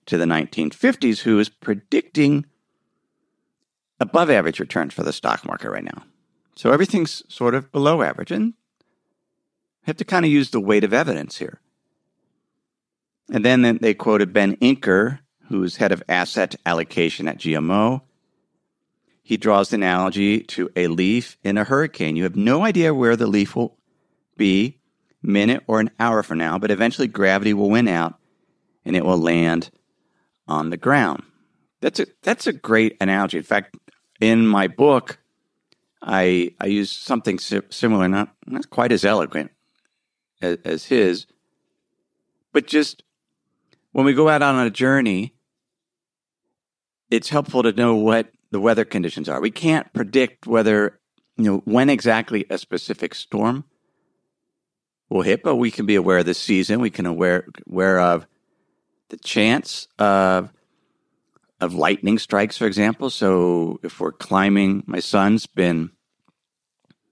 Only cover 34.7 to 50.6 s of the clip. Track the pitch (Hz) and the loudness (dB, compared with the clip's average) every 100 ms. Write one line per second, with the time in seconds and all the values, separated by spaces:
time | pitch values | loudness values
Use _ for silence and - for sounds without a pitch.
34.7 | - 143 131 - - _ _ _ _ _ | 2 2 2 -2 -14 _ _ _ _ _
35.7 | _ _ _ - 95 90 90 87 - 98 | _ _ _ -4 0 2 2 -2 -4 -4
36.7 | 104 98 - - 123 113 92 - 101 - | -2 -2 -8 -6 -4 -4 -6 -4 -6 -6
37.7 | - 117 107 92 98 107 _ - 131 - | -4 0 2 2 0 -4 _ -12 -12 -6
38.7 | - 120 107 101 104 73 78 78 _ _ | -2 0 2 2 0 -2 -6 -10 _ _
39.7 | _ _ _ _ _ _ _ 90 85 85 | _ _ _ _ _ _ _ -6 -6 -6
40.7 | 80 - 127 95 87 - _ _ _ _ | -8 -2 2 2 0 -8 _ _ _ _
41.7 | _ _ _ _ _ _ _ _ 147 - | _ _ _ _ _ _ _ _ -2 2
42.7 | 151 143 - _ _ _ _ _ _ _ | 0 0 -6 _ _ _ _ _ _ _
43.7 | _ _ 127 139 135 156 147 143 131 117 | _ _ 0 2 4 4 4 2 2 -2
44.7 | 101 131 139 113 92 117 - _ _ _ | 0 0 2 0 -2 -6 -12 _ _ _
45.7 | _ _ _ _ _ _ _ _ _ _ | _ _ _ _ _ _ _ _ _ _
46.7 | _ _ _ _ 113 - 147 143 127 113 | _ _ _ _ -2 0 -2 0 0 2
47.7 | 101 120 113 107 113 110 _ _ 101 110 | 2 2 2 4 2 0 _ _ 0 2
48.7 | 110 107 101 87 - 76 67 104 - 160 | 2 0 -2 -4 -6 -6 -4 -4 -2 0
49.7 | 160 - - - 135 123 - 117 117 | 0 -2 -8 -2 0 0 -4 0 2